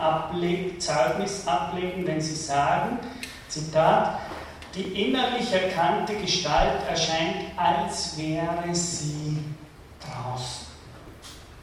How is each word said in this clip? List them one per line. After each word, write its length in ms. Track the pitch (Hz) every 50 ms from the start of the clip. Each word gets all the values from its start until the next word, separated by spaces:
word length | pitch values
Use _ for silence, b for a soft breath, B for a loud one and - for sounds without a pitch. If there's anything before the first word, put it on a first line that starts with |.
ablegen, 800 | 160 160 160 160 160 - 175 175 175 175 175 - - - - -
Zeugnis 640 | - - 151 151 160 - 160 190 202 196 - - -
ablegen, 600 | 170 175 175 170 - 185 180 185 180 180 185 175
wenn 120 | 160 156 156
sie 160 | 156 - -
sagen, 640 | - - - 139 143 - - - - - 226 247 240 B B B B B B B B B -
Zitat, 720 | - 151 156 - - 156 160 160 196 269 302 - B B B B B B B B B B B - -
die 340 | 185 - 185 190 196 220 254
innerlich 440 | 262 262 247 240 240 - - -
erkannte 640 | 190 185 185 185 - 165 170 - - - 214 214 208
Gestalt 640 | - 180 - - - - 147 156 160 - - - - - 170
erscheint, 640 | 170 165 160 160 160 160 165 180 185 196 - - -
als 640 | 175 175 175 175 170 - - - - - - 160
wäre 580 | 156 156 156 156 160 170 165 170 170 175 170 175
sie 640 | 170 - - - - 151 151 147 151 151 151 151 151 147 151 151 - - - - - - - - -
draußen.“ 640 | - 143 120 123 120 120 127 127 127 - - - - - - - - - - - - - - - - - - - - - - -